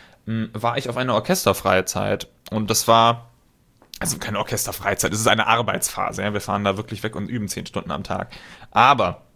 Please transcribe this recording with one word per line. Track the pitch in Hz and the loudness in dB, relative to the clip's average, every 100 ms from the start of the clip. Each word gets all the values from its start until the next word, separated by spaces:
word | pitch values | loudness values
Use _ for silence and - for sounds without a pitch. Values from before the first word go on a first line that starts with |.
| - _ - | -20 _ -6
hm, | 113 110 | -4 -4
war | 104 120 139 | -4 -2 -2
ich | 123 | -4
auf | 127 | -4
einer | 127 110 | 0 0
Orchesterfreizeit. | - - 101 95 98 92 92 98 101 101 - _ - | 2 0 2 2 4 2 2 -2 -2 -2 -6 _ -6
Und | 107 107 | -4 0
das | 110 - | 0 6
war, | 113 117 117 - _ _ _ _ _ _ - | 6 6 4 -6 _ _ _ _ _ _ -8
also | 170 - | -6 -6
keine | - 104 | -4 -4
Orchesterfreizeit, | 107 113 - - - - - | -2 -4 -4 -4 -2 0 0
es | 107 | 2
ist | 110 | 2
eine | 110 110 | 2 4
Arbeitsphase. | 117 110 90 - - 98 - | 2 2 -2 -4 -4 -4 -2
Ja? | 101 | -4
Wir | 104 | -4
fahren | - 101 | -2 0
da | 101 98 | 0 -2
wirklich | - 104 | -4 -6
weg | 107 - | -6 -6
und | 104 | -6
üben | 120 101 | -6 -6
zehn | - - | -8 -6
Stunden | - - | -8 -6
am | 73 | -8
Tag. | - 95 - - - - - | -6 -6 -6 -12 -20 -20 -2
Aber | 107 127 127 90 - _ | 4 6 6 2 -4 _